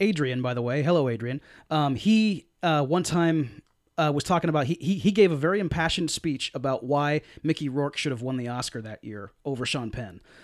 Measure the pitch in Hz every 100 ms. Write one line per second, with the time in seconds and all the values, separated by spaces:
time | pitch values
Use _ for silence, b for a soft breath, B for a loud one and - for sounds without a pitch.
0 | 202 165 131 127 123 123 120 139 147 175
1 | 131 113 120 139 B B B 156 143 120
2 | 208 220 214 180 - - 170 151 135 175
3 | - 170 165 160 123 101 _ _ _ -
4 | 156 143 - 175 165 151 131 170 147 196
5 | 190 202 190 147 156 202 175 170 160 -
6 | 160 - 165 135 - 135 135 131 127 143
7 | 147 151 B B 156 151 143 135 143 -
8 | 151 120 127 131 120 123 - 120 107 107
9 | 110 104 98 _ - 127 123 147 113 -
10 | 104 85 _ b